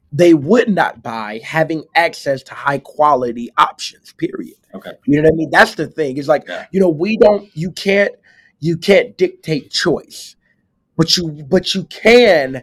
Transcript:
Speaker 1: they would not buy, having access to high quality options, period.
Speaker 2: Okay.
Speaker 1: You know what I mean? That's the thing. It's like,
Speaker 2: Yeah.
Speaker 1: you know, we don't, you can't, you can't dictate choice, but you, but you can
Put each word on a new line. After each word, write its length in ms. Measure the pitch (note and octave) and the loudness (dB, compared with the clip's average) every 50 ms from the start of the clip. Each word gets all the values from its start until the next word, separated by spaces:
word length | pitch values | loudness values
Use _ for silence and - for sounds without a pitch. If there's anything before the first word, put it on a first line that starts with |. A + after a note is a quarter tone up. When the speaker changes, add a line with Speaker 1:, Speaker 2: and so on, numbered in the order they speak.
| _ _ | _ _
Speaker 1:
they 220 | D3 C#3+ F3 F3 E3 | 0 2 4 6 4
would 360 | D3 C3 D#3 A3+ B3+ - A#3 | 4 2 2 2 2 2 0
not 320 | F#3+ E3+ C#3+ - - - | 0 0 -2 -2 -4 -8
buy, 380 | - B2 A2+ A2+ G#2+ G#2 G#2+ A2+ - | -12 -12 -10 -10 -10 -10 -12 -12 -12
having 400 | - D3+ D#3+ D#3 D3+ E3 D3+ - _ - | -4 -2 -2 -2 -2 -4 -6 -8 _ 0
access 480 | D#3+ E3+ D#3+ - - - C#3+ C3+ C3 - | 0 0 0 -4 -6 -6 -6 -6 -6 -8
to 100 | - - | -14 -18
high 240 | - - C#3+ C#3+ | -6 -4 -4 -4
quality 720 | C#3 - - _ - D3+ D3+ C#3+ B2+ B2 A#2+ A#2 A#2+ A#2+ - - | -4 -6 -10 _ 0 2 2 2 0 0 -4 -6 -8 -10 -4 0
options, 560 | D#3 - - - - - - - _ _ - _ | 0 0 0 -2 -8 -16 -16 -16 _ _ -20 _
period. 440 | - D#3+ - - - E2 - - _ _ _ - | -8 -8 -8 -8 -10 -12 -14 -18 _ _ _ -20
Speaker 2:
Okay. 160 | G2 - - - - _ | -18 -18 -18 -18 -8 _
Speaker 1:
You 120 | C#3+ C#3+ | 0 2
know 60 | D3+ D3+ | 4 4
what 100 | D#3 D#3+ | 4 4
I 20 | |
mean? 140 | D#3+ D#3 C#3 | 2 0 2
That's 260 | D#3+ F3+ A3 A3 - | 4 2 2 2 0
the 120 | - D3+ | -6 -8
thing. 300 | C3+ - D#3 D3+ C3+ C3 | -8 -6 -6 -6 -4 -4
It's 100 | D3 C#3 | -4 0
like, 160 | D3+ D3+ C#3 - | 0 0 0 -2
Speaker 2:
Yeah. 200 | - F2 - - - | -8 -12 -12 -12 -4
Speaker 1:
you 80 | - F#3+ | 0 2
know, 100 | F#3+ F3 | 2 2
we 280 | D#3 D3 F3+ G#3+ A3+ | 0 -2 -4 -4 2
don't, 320 | A3+ A3 G#3 G#3 G3+ G#3 - _ | 4 4 4 4 2 -4 -10 _
you 160 | D#3 F3 F3+ | -10 -10 -10
can't, 400 | - - - G3 G3 G3+ G3+ - - _ _ _ _ _ _ _ _ _ | -10 -6 -4 0 0 2 0 0 -4 _ _ _ _ _ _ _ _ _
you 180 | D3 E3+ E3 | -4 -4 -4
can't 400 | E3 - G3+ G3 F3 C#3+ G2 - | -2 2 2 4 4 2 0 -2
dictate 540 | - F#3 F3+ - _ _ D#3+ D#3 C3 - - | -2 -2 -2 -2 _ _ -6 -6 -6 -6 -8
choice, 640 | - - - F3 C3 - - _ - - - - - _ _ _ _ _ _ _ _ _ _ _ _ | -6 -4 -2 -2 -2 -2 -6 _ -20 -20 -20 -20 -20 _ _ _ _ _ _ _ _ _ _ _ _
but 200 | - D#3+ - - | -2 0 0 0
you, 140 | F3+ E3+ D#3+ D3 D3+ D3 B2+ | -2 -4 -8 -10 -14 -4 -2
but 240 | F3+ F#3 - - - | -2 0 0 -2 -6
you 120 | F#3+ D#3+ | -6 -8
can 760 | - - - - A3+ A#3+ B3 A#3+ G#3 F3 D3+ C3+ C3 C3 B2+ | -10 -14 0 4 6 6 6 6 6 4 2 0 -2 -6 -12